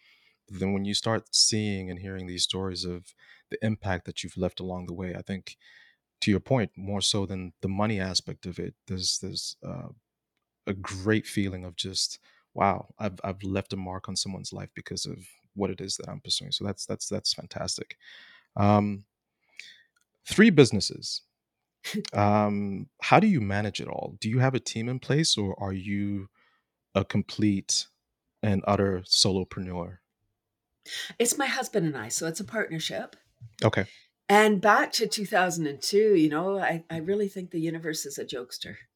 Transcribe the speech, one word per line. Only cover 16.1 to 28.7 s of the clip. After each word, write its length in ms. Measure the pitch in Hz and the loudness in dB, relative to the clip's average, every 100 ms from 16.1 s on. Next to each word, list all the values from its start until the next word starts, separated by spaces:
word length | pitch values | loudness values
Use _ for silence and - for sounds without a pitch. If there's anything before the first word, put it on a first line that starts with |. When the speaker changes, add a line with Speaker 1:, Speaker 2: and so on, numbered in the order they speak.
| 98 | -12
Speaker 1:
pursuing." 320 | - - 95 | -6 -6 -4
So 120 | - | -4
that's, 200 | 101 98 - | -4 -6 -8
that's, 220 | 101 - | -8 -6
that's 240 | 101 - | -4 -2
fantastic. 600 | - 87 - 92 - - - - - - - _ - | -4 -6 -8 -6 -6 -10 -16 -20 -20 -20 -20 _ 2
Um, 480 | 101 104 104 98 - _ _ _ _ - - - _ _ _ _ - | 6 6 4 -2 -12 _ _ _ _ -20 -20 -20 _ _ _ _ 0
three 240 | - 226 | 8 10
businesses. 720 | 151 131 101 - - - - - _ _ _ _ _ | 10 8 6 -2 -6 -10 -10 -12 _ _ _ _ _
Speaker 2:
<laughs> 180 | - 214 - | -8 -6 -2
Speaker 1:
Um, 760 | - 208 107 104 101 101 98 - _ | 2 4 4 4 0 -2 -4 -8 _
how 200 | - 135 | 6 8
do 60 | 220 | 8
you 120 | 165 | 4
manage 400 | 98 101 107 - | 2 0 0 -4
it 80 | - | -6
all? 280 | - - 104 | -8 -10 -6
Do 80 | 107 | 0
you 120 | 123 | 4
have 140 | 131 | 4
a 60 | 127 | 2
team 280 | - 117 117 | -2 -4 -4
in 100 | 127 | -4
place, 400 | - 147 160 - | 0 2 2 2
or 200 | 98 - | 0 -2
are 100 | 98 | -4
you 560 | 95 98 101 101 101 98 _ _ _ _ _ _ | -4 -4 -2 -2 -4 -8 _ _ _ _ _ _
a 100 | 98 | 0
complete 840 | 101 107 - - 104 98 - - - _ _ _ _ _ | 2 0 -2 2 2 2 0 -2 -2 _ _ _ _ _
and 200 | 107 98 | 0 2
utter 380 | - | 4